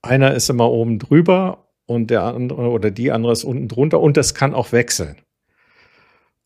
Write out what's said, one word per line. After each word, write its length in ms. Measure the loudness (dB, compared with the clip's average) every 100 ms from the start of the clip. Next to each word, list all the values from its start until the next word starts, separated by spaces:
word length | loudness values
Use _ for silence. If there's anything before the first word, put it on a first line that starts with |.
einer 320 | -2 2 2
ist 160 | 0 -2
immer 200 | 0 2
oben 300 | 2 -2 -4
drüber 680 | 2 4 4 2 0 -8 _ _ -6
und 240 | -4 0
der 140 | 0
andere 460 | 0 -4 -6 -4 -2
oder 220 | -2 -2
die 200 | -2 -2
andere 200 | 0 0
ist 100 | -2
unten 240 | -2 -6 -6
drunter 320 | -2 2 4
und 180 | 4 4
das 160 | 0
kann 200 | 0 -2
auch 180 | -2 0
wechseln. 460 | 0 0 -4 -8 -12 _ _ _ _ _ _ _ _ _ _ _ _